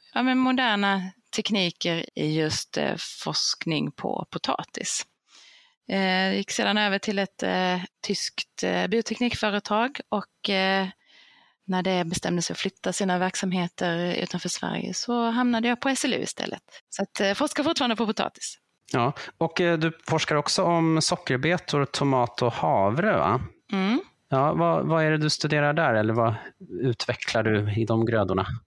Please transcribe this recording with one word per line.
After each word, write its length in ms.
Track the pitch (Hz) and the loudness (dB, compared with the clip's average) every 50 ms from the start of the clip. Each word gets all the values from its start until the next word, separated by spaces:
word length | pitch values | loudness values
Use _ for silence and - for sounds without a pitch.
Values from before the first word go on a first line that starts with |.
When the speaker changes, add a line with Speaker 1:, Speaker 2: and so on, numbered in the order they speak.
| _ _ - | _ _ -4
Speaker 1:
ja, 80 | 233 | 0
med 140 | 247 262 254 | 0 2 2
moderna 640 | 254 254 254 254 254 254 226 208 202 202 196 196 190 185 190 - _ _ - - | 2 2 2 2 2 0 0 0 2 2 2 2 0 -2 -6 -10 _ _ -10 -6
tekniker 680 | - - - 214 202 180 170 - - - 175 165 170 - - - | -6 -4 -2 0 0 0 0 -2 -4 -4 -2 -2 -2 -4 -6 -6
i 200 | - 147 151 156 160 | -2 -2 0 2 2
just, 380 | 156 156 - - - _ - | 0 0 -2 -4 -6 _ -4
eh, 180 | - 147 135 - 170 | -2 -2 -2 -2 -4
forskning 960 | - - - - - 151 147 - - - - - - 165 156 147 151 147 | -8 -10 -10 -8 -6 -4 -4 -2 -2 -2 -4 -4 -4 -2 -2 -2 -2 -4
på 340 | - - - - - - - - | -6 -6 -6 -6 -6 -6 -8 -8
potatis. 760 | - 165 - - - - - - - - - - - - - _ _ _ _ _ - - - - - - - _ _ _ _ - | -10 -8 -4 -4 -4 -4 -6 -10 -10 -8 -6 -6 -6 -6 -8 _ _ _ _ _ -20 -20 -20 -20 -20 -20 -20 _ _ _ _ -4
Eh, 420 | 196 196 190 185 185 185 190 190 190 | -2 0 0 0 2 2 0 0 0
gick 160 | 196 202 - | -2 -4 -4
sedan 280 | - - 214 202 202 208 | -4 -2 0 0 2 2
över 200 | 214 202 190 196 | 2 0 0 -2
till 200 | - 220 196 202 | -2 -2 -2 -2
ett, 240 | 196 - _ - | -2 -4 _ -4
eh, 380 | 185 190 185 185 185 180 180 180 180 - _ _ - | -2 0 0 2 2 0 0 -2 -4 -8 _ _ -6
tyskt, 560 | - 196 - - - - - - _ _ - | -4 -4 -4 -4 -6 -6 -8 -10 _ _ -4
eh, 240 | - 190 185 180 180 | -2 0 0 0 0
bioteknikföretag 1120 | 185 208 233 220 - 220 - 247 233 - - 220 208 196 208 - - 208 214 233 262 285 - - - | 0 0 0 0 -2 -2 -2 -2 -2 -2 -2 -2 -2 -2 -2 -2 0 0 0 0 -2 -4 -8 -8 -4
och, 420 | 214 202 - - _ _ - 208 | -4 -4 -4 -6 _ _ -4 -2
eh, 380 | 196 190 190 190 190 190 190 185 - _ _ _ - - - - _ _ _ _ _ _ _ | 0 2 2 2 2 2 0 -2 -6 _ _ _ -20 -20 -20 -20 _ _ _ _ _ _ _
när 160 | 190 185 185 | -2 -2 0
det 220 | 180 190 185 180 175 | 0 2 2 0 0
bestämde 380 | 165 175 - - - 175 175 | -2 -2 -2 -2 0 0 0
sig 120 | 170 - 170 | -2 -2 -4
att 40 | - | -4
flytta 340 | - 196 - _ - 185 | -4 -4 -4 _ -6 -4
sina 260 | 180 - 202 185 180 180 | -2 0 0 2 2 2
verksamheter 960 | 185 185 - - 202 185 180 185 175 175 - - 180 175 170 170 175 180 175 | 0 -2 -2 -2 -2 0 0 0 -2 -2 -4 -2 -2 -2 0 0 -2 -2 -2
utanför 340 | - 180 - - 175 - 175 | -2 -4 -4 -4 -4 -4 -4
Sverige 460 | - - - - - - - - 185 | -6 -4 -4 -4 -4 -4 -4 -4 -6
så 360 | - - - 240 240 233 233 | -6 -4 -2 -2 0 0 0
hamnade 380 | 226 247 254 247 240 226 226 240 | 0 2 2 2 2 2 0 0
jag 120 | 240 - | 0 0
på 80 | - 269 | 0 -2
S 160 | 262 - - | -2 0 -2
L 100 | 262 214 | -2 -2
U 80 | - | -2
istället. 400 | - - - - - - - - _ _ - - _ - | -4 -6 -6 -6 -6 -6 -6 -10 _ _ -20 -20 _ -12
Så 140 | - - | -8 -8
att, 180 | 202 - - - | -8 -6 -2 0
eh, 140 | 208 196 196 | 0 0 2
forskar 300 | - 294 294 - - 269 | 0 0 -2 0 0 0
fortfarande 320 | 330 330 - 269 240 220 | 0 0 0 0 0 0
på 100 | 196 233 | 0 0
potatis. 520 | 202 220 - 180 - - - - - - - _ _ _ _ _ - | -2 0 -2 -2 -4 -4 -8 -12 -12 -12 -14 _ _ _ _ _ -2
Speaker 2:
Ja, 200 | - 127 120 117 - - - - - - | 0 2 2 2 0 -4 -10 -10 -4 -2
och, 220 | 165 156 - - | -2 -2 0 2
eh, 180 | 175 170 165 160 | 2 2 2 2
du 200 | 160 165 156 - - - | 2 0 -2 -4 -4 0
forskar 280 | 165 147 - - 156 | 0 0 2 2 2
också 260 | 147 147 - - - | 0 2 0 0 2
om 400 | 180 170 170 165 160 160 160 160 | 2 4 4 4 4 4 4 4
sockerbetor, 800 | - - 180 - - - 135 127 139 160 180 165 - - 147 143 139 | 2 2 0 -2 0 0 0 0 2 0 0 0 -2 0 0 0 0
tomat 580 | - - - 147 143 135 127 120 117 - - | 0 0 0 2 2 4 4 2 0 0 0
och 100 | 123 117 | 0 0
havre, 640 | - - - 160 139 101 98 101 113 156 202 220 170 | 0 0 0 2 4 4 4 4 2 2 2 2 2
va? 240 | 92 71 90 110 - - - - _ _ - | 2 4 2 2 0 -2 -6 -14 _ _ -4
Speaker 1:
Mm. 280 | 202 190 190 196 240 330 403 - _ _ _ - | -2 0 2 2 2 0 -2 -4 _ _ _ -2
Speaker 2:
Ja, 200 | 139 131 139 156 | 0 2 2 2
vad, 340 | 160 160 170 170 165 156 139 | 2 2 2 2 2 2 2
vad 180 | 156 160 160 156 | 2 2 2 4
är 60 | 156 | 2
det 80 | 156 151 | 2 2
du 120 | 151 151 | 2 0
studerar 420 | - - - 147 151 147 147 147 | 0 0 0 0 2 2 2 2
där, 220 | 147 160 160 135 113 | 2 2 2 4 4
eller 200 | 107 107 110 113 | 4 2 2 4
vad 200 | 120 113 117 110 - - - - - 190 - 90 85 | 4 4 2 2 -2 -6 -14 -18 -20 -16 -12 -6 -4
utvecklar 600 | 131 131 117 - - - 113 - - - - 113 | -2 -2 -2 -2 -2 -4 -4 -4 -2 -2 0 2
du 300 | 110 113 110 104 104 104 | 2 4 2 2 2 2
i 120 | 101 113 113 | 0 0 0
de 220 | 104 117 113 113 | 2 2 2 2
grödorna? 400 | 110 117 107 98 92 95 95 95 - - - - | 2 2 2 2 2 2 0 0 0 -4 -10 -12